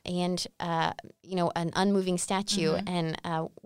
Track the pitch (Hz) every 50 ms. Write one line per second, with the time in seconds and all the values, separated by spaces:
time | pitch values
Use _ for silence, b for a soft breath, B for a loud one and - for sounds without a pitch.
0 | B 180 180 175 175 180 180 175 - - _ - - 175 170 165 160 - - -
1 | - - - _ - - 190 180 175 165 - 170 170 165 - - 190 202 202 196
2 | 185 185 180 175 - - 196 190 202 - - 196 165 160 160 175 202 190 180 175
3 | 165 160 160 - - 170 165 160 160 - - - -